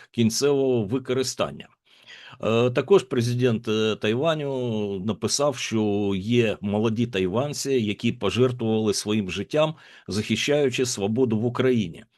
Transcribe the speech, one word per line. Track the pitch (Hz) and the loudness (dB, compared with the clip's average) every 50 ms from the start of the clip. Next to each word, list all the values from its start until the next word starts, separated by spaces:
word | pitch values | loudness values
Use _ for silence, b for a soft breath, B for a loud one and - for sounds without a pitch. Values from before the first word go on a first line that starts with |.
| B B | B B
кінцевого | B - 117 110 110 - 135 143 143 139 135 131 127 120 107 | B 2 2 2 2 2 2 2 2 2 2 2 2 0 0
використання». | 92 113 135 127 - 127 131 131 123 - - 98 73 71 69 - - _ _ _ B B B B B B B B B B B - | 0 -2 -4 -2 -2 -2 -2 -2 -4 -2 -4 -4 -4 -4 -10 -16 -20 _ _ _ B B B B B B B B B B B -2
Е, | - 113 117 120 123 | 2 2 4 4 2
також | 123 147 135 - 196 196 190 | 2 0 2 4 4 4 4
президент, | - - 127 117 117 120 123 123 127 113 107 113 113 | 2 -2 -2 0 0 0 2 2 2 2 0 -2 -2
е, | 107 110 110 110 104 | -2 0 0 0 0
Тайваню | 98 - 110 110 120 143 165 160 156 147 139 135 131 127 123 113 107 104 101 98 95 92 | 0 0 0 0 2 0 0 0 -2 -2 -4 -4 -4 -4 -2 -2 -2 -2 -4 -4 -4 -4
написав, | 110 104 - - 107 - - 143 147 135 123 | -4 -4 -2 -2 -2 0 0 0 0 0 -2
що | - - 113 113 110 104 101 101 104 101 101 | -6 -2 0 0 2 2 2 0 0 0 -2
є | 95 92 107 120 117 113 107 98 - | -2 -2 0 2 2 2 2 0 -2
молоді | - 104 98 104 110 117 110 110 120 117 | -2 -2 0 2 2 0 0 0 -2 -2
тайванці, | - 98 92 92 87 113 139 147 143 - - 139 | 0 -2 -2 0 0 -2 -2 -4 -6 -6 -4 0
які | 135 127 110 104 101 - - 117 | 0 0 0 0 -4 -2 -2 -4
пожертвували | - - - 101 92 113 123 131 123 123 117 110 110 110 110 107 98 | -2 -2 -2 -2 2 2 2 2 2 0 -2 0 0 2 2 0 0
своїм | - - 104 107 110 101 90 | 0 0 -2 0 0 0 -2
життям, | 85 90 101 - - 147 156 156 156 B B B B B B B | -4 -8 -6 -2 0 0 0 0 0 B B B B B B B
захищаючи | 92 107 107 - 113 - - - 143 147 147 131 123 - 131 | -4 -4 -2 0 -2 0 0 0 2 2 2 2 0 0 -2
свободу | 123 - - 98 101 110 127 135 127 110 107 | -2 -2 -2 -2 0 2 2 2 2 2 0
в | 113 | 0
Україні, | 123 120 - 123 131 127 117 101 85 78 - - _ _ | -2 -2 0 2 2 2 2 0 -2 -6 -12 -20 _ _